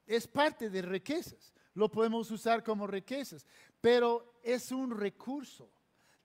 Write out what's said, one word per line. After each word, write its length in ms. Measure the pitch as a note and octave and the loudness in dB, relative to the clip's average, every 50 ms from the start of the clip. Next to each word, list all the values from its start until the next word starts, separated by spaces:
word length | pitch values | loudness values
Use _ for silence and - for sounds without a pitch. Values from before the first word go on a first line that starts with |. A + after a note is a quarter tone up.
| _ | _
Es 220 | - A3 A#3 A3+ | -2 -2 -2 -2
parte 420 | - - C#4 D4 D#4 D4+ - A#3 G#3+ | -2 0 2 2 2 2 -2 -6 -4
de 140 | F#3 F#3+ F3+ | -4 -4 -4
riquezas. 720 | F3+ F#3+ F#3 F#3 - C#4+ - - - - - _ _ _ _ _ _ _ | -2 -4 -6 -4 -2 -4 -4 -4 -6 -14 -20 _ _ _ _ _ _ _
Lo 140 | F3 G#3+ G#3+ | 0 0 0
podemos 400 | - G#3+ A3+ A3+ A3+ A#3 A3 - A3 | 2 2 2 2 2 -2 -4 -4 -8
usar 320 | G#3 - A3+ A#3 A3+ A3+ | -4 0 2 2 2 0
como 240 | A3+ A3 G3+ G#3 G3 | -2 -4 -2 -4 -4
riquezas, 580 | G3 G3 - - B3 C#4+ C4+ - E3 C#3+ - _ _ - - _ _ _ | -6 -8 -6 -6 -6 -6 -6 -8 -12 -16 -20 _ _ -20 -20 _ _ _
pero 540 | - A#3 A#3+ B3 A#3+ A#3 A#3 A#3 A#3 - _ _ - | 4 6 6 6 6 4 2 0 -4 -8 _ _ -4
es 300 | A#3 B3 A#3+ - - B3+ | -2 -2 -2 -2 -6 -6
un 180 | C4 C4+ B3+ | -4 -4 -4
recurso. 800 | A#3 G#3 G#3 G3 - - - A#3+ C4+ D4 B3+ - - - B2+ - _ _ _ _ _ _ _ _ _ _ | -4 -4 -4 -4 -4 -6 -10 -8 -8 -8 -10 -12 -18 -20 -20 -20 _ _ _ _ _ _ _ _ _ _